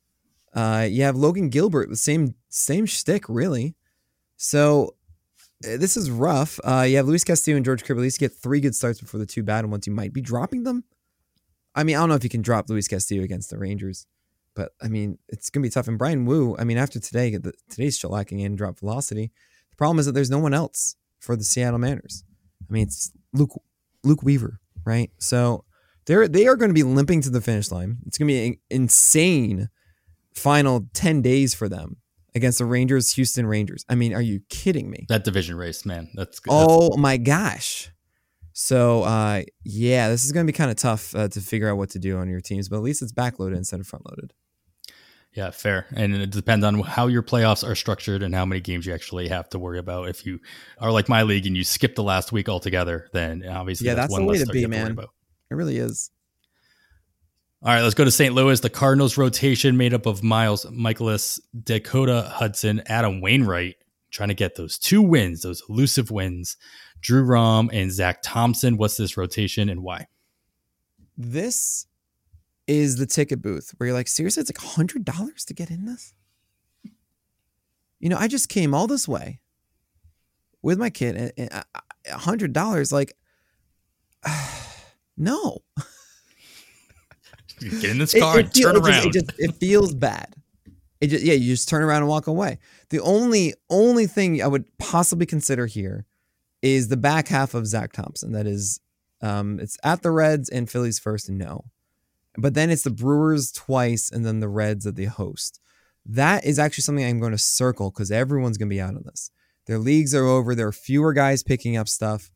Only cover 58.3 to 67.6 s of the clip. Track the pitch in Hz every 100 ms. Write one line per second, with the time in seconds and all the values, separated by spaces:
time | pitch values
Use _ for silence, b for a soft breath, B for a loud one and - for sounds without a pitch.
58.3 | 123 135 131 117 - 139 139 135 139 131
59.3 | - 139 120 139 123 123 120 113 98 113
60.3 | 110 110 104 - 117 113 113 113 107 -
61.3 | - - 117 113 110 - 131 131 120 -
62.3 | - 110 101 107 104 - 110 113 95 92
63.3 | 131 110 87 90 - _ _ _ - 104
64.3 | 98 95 - 82 - - 202 196 156 92
65.3 | 82 92 87 - 110 135 - 110 107 95
66.3 | 90 87 - B B B - - 127 127
67.3 | 120 113 110